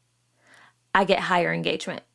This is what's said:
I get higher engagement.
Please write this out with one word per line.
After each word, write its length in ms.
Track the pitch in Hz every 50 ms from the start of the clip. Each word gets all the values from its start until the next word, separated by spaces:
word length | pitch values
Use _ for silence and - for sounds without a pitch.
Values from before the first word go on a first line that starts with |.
| _ _ _ _ _ _ _ _ _ _ - - - - _ _ _ _ -
I 100 | 190 202
get 180 | 190 190 175
higher 300 | 180 170 180 175 170 165
engagement. 520 | 165 170 170 175 156 165 - - 160 - - _